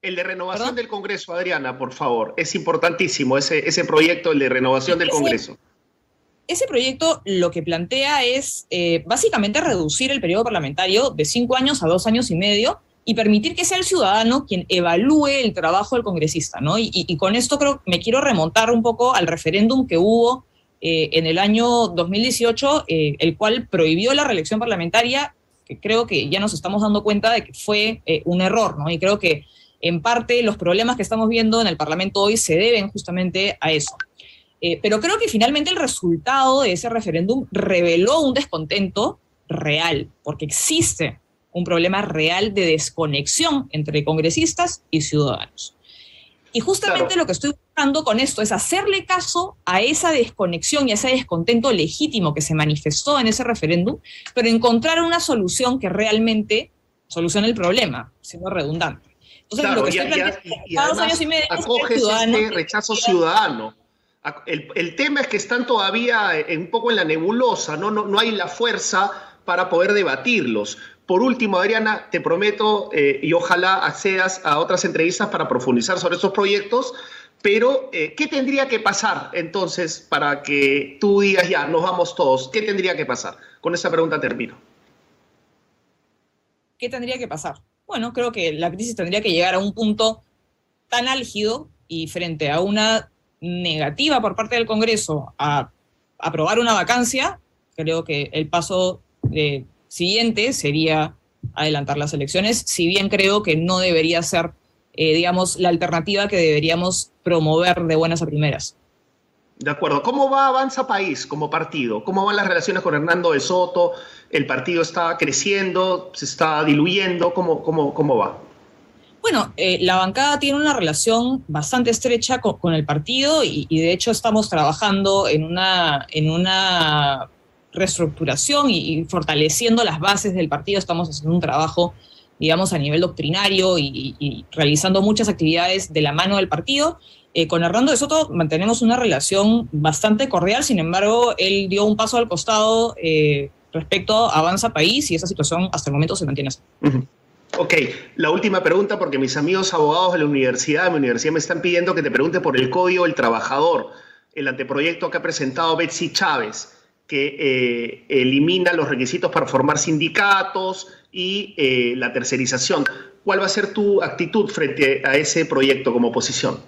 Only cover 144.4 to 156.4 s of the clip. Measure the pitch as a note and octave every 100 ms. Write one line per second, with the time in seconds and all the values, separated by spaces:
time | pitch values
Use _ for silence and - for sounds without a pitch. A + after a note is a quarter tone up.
144.4 | D#3+ F#3+ A3+ D#3 E3 B3 D4 E3 F3 F#3+
145.4 | D3 E3 F#3 - - C#3+ E3 G3 D3+ C#3
146.4 | C#3 - _ _ D3 C3 C3 _ _ _
147.4 | _ - F3 E3 A#2+ - - - D#3 E3+
148.4 | A3 F#3+ F3+ F3 G3+ G#3 F3 C#3 C3 D3+
149.4 | D3 F#3+ F#3+ F3 D3+ D#3+ F#3 F3+ D3 C#3+
150.4 | C3 B2 - D3+ F#3 E3 C3 A#2 D3+ D#3+
151.4 | D3+ E3+ F3 F3 F3 E3+ C3+ B2 D3+ F3
152.4 | E3 B2+ B2+ F3 F3+ F#3 F3 D3+ A#2+ A2+
153.4 | - C#3 D#3+ D#3+ - - - - _ -
154.4 | C#3 C3 B2+ C#3 D#3 E3+ - - F3 D#3
155.4 | C3+ C3+ E3 D#3+ E3 - D3 - F#3 C#3+